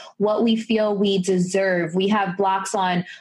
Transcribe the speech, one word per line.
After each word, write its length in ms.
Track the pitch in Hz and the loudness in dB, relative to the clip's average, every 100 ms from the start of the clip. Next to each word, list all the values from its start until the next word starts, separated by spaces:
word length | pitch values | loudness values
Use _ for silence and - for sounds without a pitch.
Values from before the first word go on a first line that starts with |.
| - - | -12 -2
what 260 | 202 214 | 0 2
we 100 | 233 | 2
feel 400 | 226 - 220 214 202 | 0 0 0 0 0
we 220 | 202 196 | 0 0
deserve. 800 | 185 185 180 196 190 180 165 180 | 2 0 2 0 0 0 -2 0
We 100 | 196 | 0
have 280 | 214 196 180 | 0 0 0
blocks 360 | 196 190 196 208 | 0 0 -2 -2
on 280 | 185 175 180 - | 0 0 -4 -10